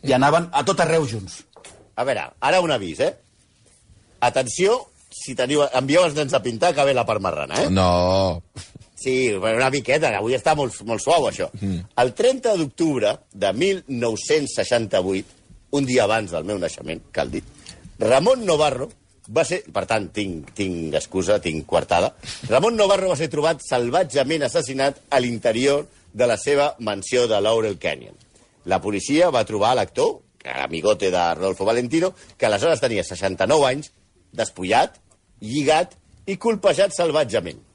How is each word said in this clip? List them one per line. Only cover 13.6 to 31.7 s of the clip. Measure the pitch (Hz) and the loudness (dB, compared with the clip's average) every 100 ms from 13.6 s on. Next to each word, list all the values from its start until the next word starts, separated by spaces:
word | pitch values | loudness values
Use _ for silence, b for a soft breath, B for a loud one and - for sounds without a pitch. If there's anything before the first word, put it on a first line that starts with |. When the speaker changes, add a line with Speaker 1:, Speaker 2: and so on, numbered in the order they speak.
| 185 190 147 | 0 -2 -4
Speaker 2:
nou-cents | 123 117 107 - 156 139 - | -4 -2 -4 0 0 0 -4
seixanta-vuit, | 98 120 107 98 92 95 - - _ - _ | 0 0 0 0 0 -4 -6 -20 _ -20 _
un | 143 | -2
dia | 135 123 | 2 2
abans | 104 110 101 | 2 0 -2
del | 85 | -6
meu | 80 104 | -4 -4
naixement, | 85 - 80 82 - | -4 -6 -10 -12 -8
cal | - 65 | -6 -4
dir, | 71 - B B B B | -6 -10 B B B B
Ramon | - 214 - 190 262 | -4 2 4 4 2
Novarro | 208 156 151 127 131 - _ _ | 2 2 2 -2 -8 -12 _ _
va | - 107 | -4 -2
ser... | 160 156 - | 0 -4 -4
Per | - 92 | -6 -2
tant, | 110 95 | -2 -2
tinc, | - 101 82 71 | -6 -6 -6 -12
tinc | - 98 85 80 | -6 -6 -4 -4
excusa, | 76 - 95 87 104 | -4 -4 -4 0 0
tinc | 87 78 73 | 0 -6 -2
coartada, | 85 80 87 98 - B B | -2 2 0 0 -4 B B
Ramon | - 123 202 233 | 0 2 2 2
Novarro | 196 196 190 | 4 4 2
va | 151 | -2
ser | 160 | -2
trobat | 147 151 165 | 0 0 -2
salvatgement | - 127 120 151 170 143 131 160 | -2 -2 0 0 0 0 0 0
assassinat | 139 170 127 135 139 135 _ | 0 -2 -2 -2 -2 -2 _
a | 139 | 0
l'interior | 123 117 120 110 139 143 151 b b | 0 0 0 2 2 0 -4 b b
de | 104 123 | 0 0
la | 110 | 2
seva | - 143 147 - | 2 2 2 0
mansió | 110 101 - 123 120 | -6 -6 -2 0 2
de | 107 | 2
Laurel | 104 113 110 92 | 2 2 0 -4
Canyon. | 87 69 55 50 _ b b b 87 | -6 -6 -12 -20 _ b b b -4
La | 92 | -2
policia | 101 101 - 147 175 | -2 -4 -2 2 4
va | 127 | 2
trobar | 107 107 107 127 | 0 0 2 2
l'actor, | 95 - 143 - _ | 0 0 -2 -2 _
que | _ 65 | _ -12
era | 64 | -8
amigote | 69 82 90 104 98 | -6 -2 0 2 2
de | 90 87 | 2 0
Rodolfo | 80 95 92 | 0 -2 -2
Valentino, | 98 | 0